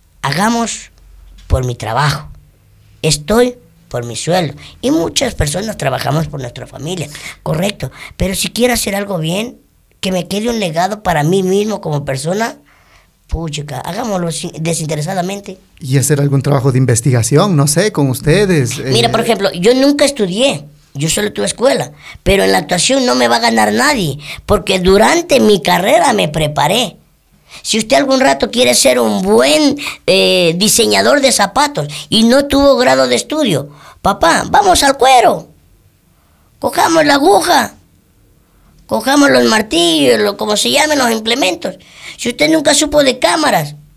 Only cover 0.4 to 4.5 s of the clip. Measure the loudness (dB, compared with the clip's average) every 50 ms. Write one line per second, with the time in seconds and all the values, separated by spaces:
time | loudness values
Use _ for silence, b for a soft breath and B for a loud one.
0.4 | 0 0 0 0 -2 -4 -6 -12 -14 -20 _ _ -20 -20 -20 -20 -20 -20 -20 -16
1.4 | -4 -2 -2 -2 0 -4 -6 -6 -8 -4 -2 0 0 0 -2 -4 -10 -16 -20 -20
2.4 | _ _ _ _ _ _ _ _ _ _ -14 -4 -2 -2 -2 -2 -2 0 2 2
3.4 | 2 0 -2 -8 _ _ _ _ _ -10 -8 -8 -8 -8 -10 -8 -4 -2 0 0
4.4 | -2 -4